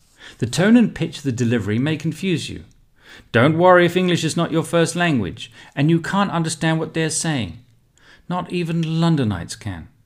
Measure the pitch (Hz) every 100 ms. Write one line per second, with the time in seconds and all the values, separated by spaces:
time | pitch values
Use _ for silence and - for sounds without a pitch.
0 | _ _ - - 117 135 196 233 220 -
1 | 165 - 139 113 117 117 98 110 143 151
2 | 165 160 190 156 - 85 - _ _ _
3 | - - - 117 135 160 180 180 175 180
4 | 180 170 165 - 170 160 160 170 160 175
5 | 175 135 92 - - - - - 147 165
6 | 165 196 196 165 160 165 165 160 160 165
7 | 156 151 165 147 95 - - _ _ _
8 | _ - - 180 170 180 170 170 160 160
9 | 165 156 113 90 85 - 107 85 80 _